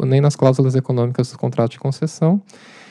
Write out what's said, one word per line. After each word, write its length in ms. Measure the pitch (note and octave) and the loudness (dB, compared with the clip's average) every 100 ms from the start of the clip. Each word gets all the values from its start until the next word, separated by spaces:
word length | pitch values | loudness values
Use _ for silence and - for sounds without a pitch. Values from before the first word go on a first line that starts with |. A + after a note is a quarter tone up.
nem 160 | C3 C3+ | 2 2
nas 160 | C#3+ - | 2 2
cláusulas 380 | C3+ C3 C3 | 2 2 2
econômicas 580 | C3 - B2+ A#2+ B2 B2+ | 0 0 -2 0 -2 -4
do 60 | - | -6
contrato 320 | C3 - A#2 | -6 -2 -2
de 80 | - | -4
concessão, 640 | C#3 C3+ D#3 - D#3+ G3 - - - - - | -8 -6 -8 -2 0 0 -4 -20 -20 -20 -20